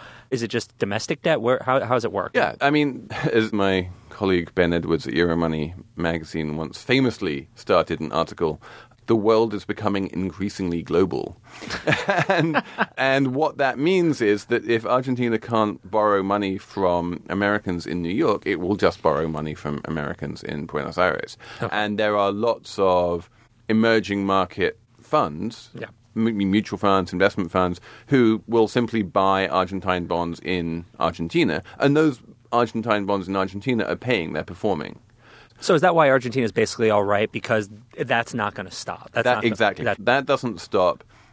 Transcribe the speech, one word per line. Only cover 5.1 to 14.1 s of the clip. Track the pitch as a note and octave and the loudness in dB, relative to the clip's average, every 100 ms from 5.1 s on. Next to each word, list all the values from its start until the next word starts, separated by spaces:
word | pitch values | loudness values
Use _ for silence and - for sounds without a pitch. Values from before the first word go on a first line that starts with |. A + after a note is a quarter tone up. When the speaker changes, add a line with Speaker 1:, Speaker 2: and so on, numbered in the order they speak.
Speaker 2:
Euromoney | B1+ E2+ E2+ E2 D#2 D2+ F#2 - - | 2 2 2 0 0 -4 -8 -14 -6
magazine | E2+ E2 D#2 D#2+ D2+ D2+ | -4 -4 -6 -6 -6 -6
once | D#2 - | -8 -8
famously | - C3 B2+ - F#2+ C#2+ - - | -2 0 0 -2 -4 -6 -10 -10
started | - F#2 D#2+ D#2+ | 0 2 2 -2
an | D#2 | -4
article, | C#2+ E2 - E2 D#2 - - - _ - | -2 -4 -2 -4 -4 -10 -20 -20 _ 0
"The | A#2 | 2
world | G#2 A2 A2+ | 4 4 2
is | G#2 | -2
becoming | - G#2+ G#2 G2+ G2 | -8 -6 -2 -2 -4
increasingly | - F#2 - G2 - F#2 E2+ | -4 -6 -4 -8 -4 -4 -4
global." | D#2+ D#2+ F#2+ C2 - - - - - - - | 0 2 2 0 -6 -12 -20 -16 -12 -8 -2
<laughs> | - - F#3+ D#3+ | -2 0 0 0
And, | F#3 D#3+ C4+ - - A3+ - | 2 2 0 -4 -4 -4 -2
and | C3+ C3+ C3+ | 0 2 2
what | B2+ D3+ C3 | 0 -2 0
that | C3+ A#2 | -2 0
means | D3+ F#3+ E3+ | 0 2 2